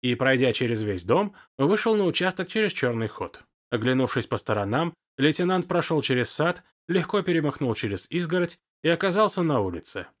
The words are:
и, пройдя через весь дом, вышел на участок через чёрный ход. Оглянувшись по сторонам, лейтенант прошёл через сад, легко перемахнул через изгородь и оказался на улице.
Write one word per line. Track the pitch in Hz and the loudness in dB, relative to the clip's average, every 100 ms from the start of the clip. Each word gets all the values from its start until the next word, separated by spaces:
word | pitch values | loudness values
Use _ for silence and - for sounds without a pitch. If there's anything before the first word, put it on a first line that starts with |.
и, | 123 | -2
пройдя | 120 135 131 127 | 0 2 4 2
через | 110 123 113 | 2 0 -2
весь | 107 95 | -2 -2
дом, | - 143 208 - - _ | 2 2 2 -6 -20 _
вышел | 139 208 233 214 | 2 2 2 2
на | |
участок | 185 - 185 185 180 | 2 0 -2 -2 -4
через | 220 214 | 0 0
чёрный | - 131 117 110 | 0 -2 0 -4
ход. | - 87 - - _ _ | -4 -10 -10 -20 _ _
Оглянувшись | 120 113 131 127 - 113 | -2 2 2 2 0 -2
по | 120 | -4
сторонам, | - 104 101 120 170 - _ - | -2 -2 0 -2 -2 -6 _ -2
лейтенант | 139 151 180 185 180 | 0 2 0 0 0
прошёл | 175 156 160 | -2 0 0
через | - 127 120 | 0 0 0
сад, | - 156 180 _ _ _ | 0 -2 -2 _ _ _
легко | 180 - 208 | -2 0 -2
перемахнул | 180 165 151 - 131 | 0 0 0 -2 -2
через | 110 113 98 - | 0 -2 -4 -4
изгородь | 170 170 180 175 - _ _ | -4 -2 -2 -2 -6 _ _
и | 156 | 0
оказался | 165 190 180 214 - | 2 2 2 2 2
на | 170 135 | 0 2
улице. | 98 87 - - 87 _ | 0 -4 -8 -8 -10 _